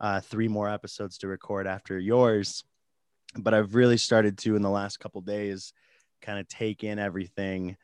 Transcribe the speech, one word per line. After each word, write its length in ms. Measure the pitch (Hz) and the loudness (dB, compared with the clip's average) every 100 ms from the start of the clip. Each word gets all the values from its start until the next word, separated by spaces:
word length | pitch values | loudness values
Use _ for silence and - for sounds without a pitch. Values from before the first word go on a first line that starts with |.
uh, 200 | 107 98 | -2 -2
three 280 | - 110 113 | -4 -2 0
more 200 | 104 104 | 0 -2
episodes 500 | 104 104 - 104 - | -4 -8 -10 -10 -8
to 100 | 98 | -10
record 380 | 95 - 101 95 | -8 -6 -4 -4
after 300 | 95 - 95 | -6 -6 -4
yours, 640 | 95 120 123 107 98 - - _ _ _ _ _ _ - | 2 4 6 4 0 -8 -14 _ _ _ _ _ _ -4
but 180 | 107 | 2
I've 200 | 110 104 | 4 4
really 220 | 113 123 117 | 6 6 6
started 420 | - 113 107 98 | 4 4 4 2
to, 180 | 117 107 | 0 2
in 60 | |
the 80 | 98 | 2
last 280 | 101 101 - | 0 -4 -8
couple 220 | 104 101 | -12 -12
days, 520 | 92 104 104 95 - - _ _ _ _ | -6 -4 -4 -6 -10 -20 _ _ _ _
kind 180 | - 101 | -12 -10
of 100 | 92 | -10
take 340 | - 110 104 | -6 -4 -4
in 160 | 107 104 | -6 -4
everything, 800 | 101 90 87 - 98 92 92 90 | -4 -4 -8 -6 -4 -2 -6 -8